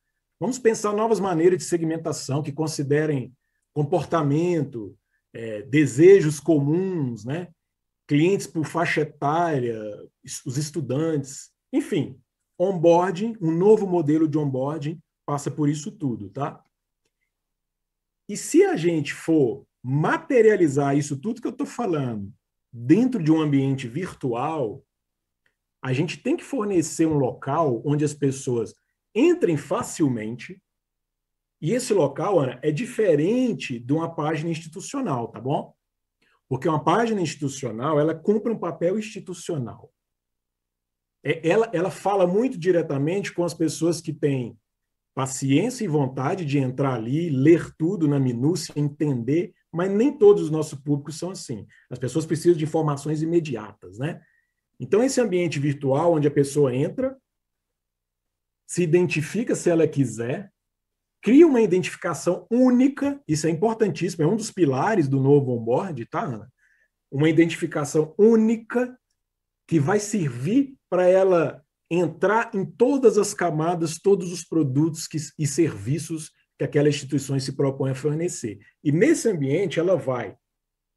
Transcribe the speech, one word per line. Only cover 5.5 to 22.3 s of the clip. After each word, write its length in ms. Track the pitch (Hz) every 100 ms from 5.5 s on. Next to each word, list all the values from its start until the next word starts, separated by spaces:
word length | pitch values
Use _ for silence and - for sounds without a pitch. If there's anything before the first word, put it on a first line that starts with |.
| 107
desejos 760 | 104 143 143 117 175 196 156 143
comuns, 840 | - 156 139 165 190 180 131 110
né? 240 | 113 160 175 _ _ _ _ _ -
Clientes 400 | 147 170 196 -
por 200 | 165 147
faixa 340 | 165 165 -
etária, 800 | 151 - 143 160 175 143 120 110 107 104 - _
es-, 220 | 135 -
os 140 | - 123
estudantes, 920 | 151 175 120 131 165 151 131 - - _ -
enfim, 480 | 277 - 185 110 - _ _ _ -
onboarding, 760 | 180 180 170 170 180 175 226 220
um 100 | 160
novo 360 | 165 196 214 196
modelo 420 | 175 143 156 160
de 80 | 151
onboarding 640 | 147 127 135 160 147 170 _ _
passa 260 | - 143 143
por 200 | 139 147
isso 200 | 151 214
tudo, 380 | - 143 107 98
tá? 340 | - 147 - _ _ _ _ _ _ _ _ _ _ _ _ _ _ _ _ -
E 80 | 208
se 280 | - 311
a 120 | 392 294
gente 380 | 170 165 143
for 520 | - - 160 127 101 - _
materializar 1120 | 123 143 185 311 - 262 220 202 165 135 139 143
isso 220 | 143 139
tudo 240 | 214 233
que 40 | 302
eu 60 |
tô 140 | - 285
falando 640 | - 226 156 131 110 98